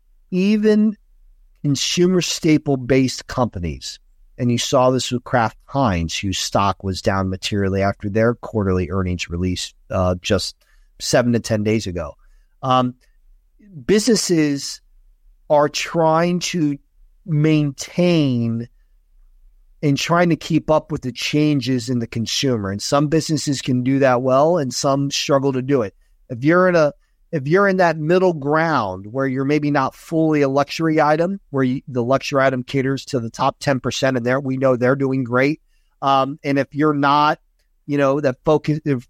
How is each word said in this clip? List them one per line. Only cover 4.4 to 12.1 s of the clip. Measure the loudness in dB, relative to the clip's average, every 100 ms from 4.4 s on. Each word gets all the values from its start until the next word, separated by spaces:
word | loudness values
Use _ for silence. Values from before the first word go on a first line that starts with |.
| -2
you | -2
saw | 0 2 2
this | 2 -2
with | -6 -2
Kraft | 0 0 -4 -8
Heinz, | -2 0 0 -4 -6
whose | -6 -6
stock | -2 -2 0 -2
was | -6 -4
down | -2 -2 -2
materially | -4 -4 -2 -2 0
after | -2 -2 -4
their | 0 0
quarterly | 0 -6 -2 0 0 -2
earnings | -2 -4 -4 -6
release, | -4 -4 -4 -8 _ -6
uh, | -2 0 -2
just | 0 -2 -2 -12 _ _ _ -12
seven | -2 2 2
to | 0
ten | 0 -2
days | 0 0 -2
ago. | -8 -10